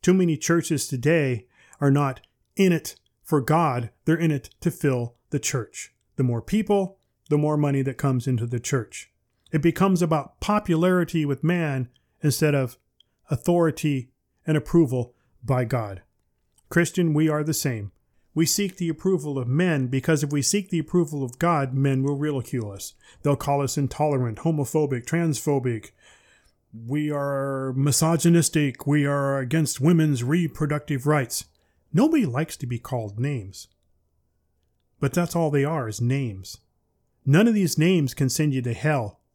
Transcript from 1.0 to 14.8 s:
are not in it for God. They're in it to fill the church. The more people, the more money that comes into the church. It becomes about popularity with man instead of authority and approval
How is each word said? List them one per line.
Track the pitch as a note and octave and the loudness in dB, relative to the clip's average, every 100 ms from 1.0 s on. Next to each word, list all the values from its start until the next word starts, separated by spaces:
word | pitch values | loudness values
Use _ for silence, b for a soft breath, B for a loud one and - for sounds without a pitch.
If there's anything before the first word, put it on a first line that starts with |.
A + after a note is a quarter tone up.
| C#3 E3 C3+ A#2 - b b b | 2 2 2 -2 -8 b b b
are | C#3+ | 2
not | C#3 C#3 B2+ _ _ _ | 2 0 -4 _ _ _
in | - F#3+ | 2 2
it | E3 - - _ _ | 2 -4 -16 _ _
for | - D3+ | -2 0
God. | B2+ D#3 D#3+ A#2+ A#2 _ | 2 2 2 0 -6 _
They're | - D#3+ | -2 2
in | E3+ | 2
it | C#3+ - _ | -2 -6 _
to | F3+ | -4
fill | - D3 B2+ A#2+ _ _ | 0 0 0 -4 _ _
the | C#3+ | -4
church. | - B2+ G#2+ - - _ _ | -4 -6 -6 -14 -18 _ _
The | - | -2
more | B2+ A#2 | 0 0
people, | - G#3 G#3+ G3+ F#3 - _ _ _ | 0 -2 2 0 0 -8 _ _ _
the | D3 | 0
more | D3+ D3+ | 2 2
money | D3 C#3 | 2 0
that | C3+ B2+ | -2 -2
comes | C#3+ B2+ C3 | 0 0 0
into | B2 A#2 | -2 -2
the | A#2+ | -6
church. | - C3+ G#2+ - - _ _ _ _ | -2 -4 -4 -16 -20 _ _ _ _
It | D#3 | 0
becomes | E3 D#3 G3 F3+ | 0 2 2 2
about | F3 D#3 - _ | 2 0 -4 _
popularity | - G#3 G#3 D#3+ F3+ F#3 E3 E3 | -2 -2 0 2 2 2 0 -2
with | C#3+ C3+ | -2 0
man | D#3 F3 D#3+ C3 B2 _ _ _ | 0 0 -2 -2 -6 _ _ _
instead | D3+ - D#3 C#3+ | -2 2 2 2
of | B2+ - _ _ _ _ _ | -2 -8 _ _ _ _ _
authority | B2+ - F3 E3 C#3 D3+ C3+ B2 _ _ _ | -4 2 2 2 0 -2 -2 -6 _ _ _
and | - D#3 | -2 -2
approval | D3 E3+ | 4 4